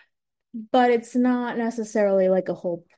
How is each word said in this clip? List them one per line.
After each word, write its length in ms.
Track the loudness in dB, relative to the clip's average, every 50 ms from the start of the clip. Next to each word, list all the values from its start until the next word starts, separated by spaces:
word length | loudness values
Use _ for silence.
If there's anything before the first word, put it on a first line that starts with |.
| _ _ _ _ _ _ _ _ _ _ -16 -16 -6 0
but 180 | 2 2 4 4
it's 240 | 2 0 -2 -2 -2
not 400 | 0 2 2 0 0 -2 -4 -4 -4
necessarily, 680 | -4 -4 -4 -6 -6 -4 0 0 2 2 4 4 4 4
like, 200 | 2 2 0 -2
a 60 | -6
whole 300 | -6 -6 -8 -8 -8 -10 _ _